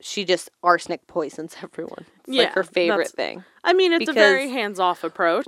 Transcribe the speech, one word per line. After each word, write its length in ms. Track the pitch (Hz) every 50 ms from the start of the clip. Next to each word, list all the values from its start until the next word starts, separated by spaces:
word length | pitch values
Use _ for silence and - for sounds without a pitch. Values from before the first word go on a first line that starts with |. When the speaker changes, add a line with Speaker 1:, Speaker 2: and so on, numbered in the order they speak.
Speaker 1:
she 240 | - - - 214 190
just 240 | 170 180 165 - - - _
arsenic 440 | - 175 175 170 - - 165 - _ -
poisons 480 | - 180 156 139 - - 156 170 - -
<laughs> 40 |
everyone. 440 | - - - - - - - - 170 _ _ _
It's, 80 | _ -
like, 80 | 262 254
Speaker 2:
Yeah, 140 | 226 -
Speaker 1:
her 100 | - 190
favorite 360 | 180 - - 185 175 175 208 196
Speaker 2:
that's, 140 | - -
Speaker 1:
thing. 320 | - - - 69 - 185 - _ _ _ -
Speaker 2:
I 80 | -
mean, 200 | 370 381 370 349
it's 160 | 339 339 - 320
a 40 |
very 320 | 277 220 214 - - 269 277
Speaker 1:
Because 60 | 269 247
Speaker 2:
hands-off 480 | 254 214 208 196 185 185 180 170 - -
approach. 420 | 196 - - 180 165 165 226 -